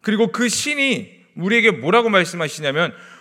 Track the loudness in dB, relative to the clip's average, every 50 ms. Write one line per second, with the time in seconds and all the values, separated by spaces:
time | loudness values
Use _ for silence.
0 | -2 -2 0 2 0 0 0 -2 -2 -2 -2 -2 -4 -4 -2 0 0 0 -2 -4
1 | -6 -12 -20 _ _ _ _ -6 -2 0 2 4 4 2 0 0 -2 2 2 2
2 | 2 4 2 2 2 2 -4 -6 -6 -6 -6 -4 -4 -2 0 0 -2 -2 -4 -12
3 | -20 -20 -20 -20